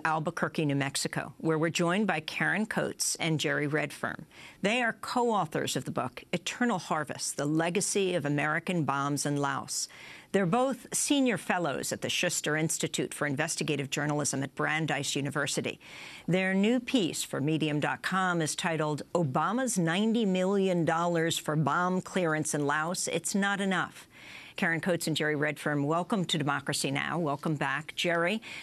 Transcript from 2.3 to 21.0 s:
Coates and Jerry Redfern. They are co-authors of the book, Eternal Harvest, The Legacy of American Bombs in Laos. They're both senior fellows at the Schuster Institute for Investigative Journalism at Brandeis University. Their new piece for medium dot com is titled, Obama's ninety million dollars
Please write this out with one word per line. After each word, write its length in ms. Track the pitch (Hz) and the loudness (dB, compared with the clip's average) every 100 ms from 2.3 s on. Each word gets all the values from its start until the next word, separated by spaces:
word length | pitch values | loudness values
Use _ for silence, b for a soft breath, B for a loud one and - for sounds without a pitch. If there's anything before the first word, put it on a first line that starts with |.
| - 156 170 220 | -2 0 0 0
Coates 480 | - - - - - | -2 -2 -2 -2 0
and 180 | 160 156 | 0 0
Jerry 300 | 156 143 147 | 0 0 0
Redfern. 580 | 151 147 - 123 - - B B B | 0 -2 -4 -6 -6 -12 B B B
They 220 | 196 240 | 0 2
are 120 | 233 | 0
co-authors 800 | 220 - 254 240 214 160 - - 139 | -2 -2 2 2 2 0 -2 -2 -2
of 80 | |
the 80 | - | -2
book, 320 | - 127 - - | -2 -4 -6 -6
Eternal 480 | 175 - - 240 190 | -4 -4 0 0 0
Harvest, 560 | - 160 143 - - - | 0 -2 -2 -6 -6 -2
The 80 | |
Legacy 720 | 147 156 165 185 - 208 190 175 | 0 2 2 2 2 2 2 2
of 100 | 143 | 2
American 560 | 147 151 160 165 180 | 0 2 0 0 0
Bombs 420 | 139 139 143 143 | 0 0 0 0
in 120 | 151 143 | 0 0
Laos. 500 | 139 131 117 - - B B B B | 0 -2 -4 -6 -6 B B B B
They're 140 | 190 185 | 2 4
both 420 | 226 262 247 - | 4 2 0 -4
senior 460 | - - 285 254 196 | -2 2 4 4 2
fellows 540 | - 185 160 95 - | 0 0 0 -2 -2
at 80 | 113 | -4
the 100 | - | -2
Schuster 460 | - 180 - 151 151 | 0 0 0 0 2
Institute 580 | 156 - 160 - 143 | 0 0 -2 -2 -4
for 100 | - 147 | -2 -2
Investigative 600 | 139 160 - 156 143 143 | 0 -2 -2 -2 -2 -2
Journalism 540 | - 147 147 147 135 | -2 0 0 0 -2
at 140 | 139 - | -4 -2
Brandeis 580 | 147 151 156 143 143 | -2 0 0 -2 -2
University. 640 | 147 139 143 147 - 120 - B B B B B | -2 -2 -2 -2 -2 -4 -8 B B B B B
Their 280 | 180 190 | 2 4
new 260 | 190 208 254 | 4 4 2
piece 420 | 254 262 165 - | 2 2 2 -2
for 180 | - 139 | -4 -2
medium 380 | 139 156 151 147 | 0 2 2 0
dot 240 | 147 135 | 0 -2
com 400 | - 185 185 170 | -2 0 2 0
is 140 | 151 - | 0 -2
titled, 460 | 180 160 151 147 - | -2 0 0 -2 -2
Obama's 640 | - 156 156 165 233 262 190 | 0 2 2 2 0 0 0
ninety 460 | 165 180 226 226 | 2 2 2 2
million 600 | 208 185 185 202 190 175 | 2 2 2 2 2 2
dollars 540 | 160 165 | 2 2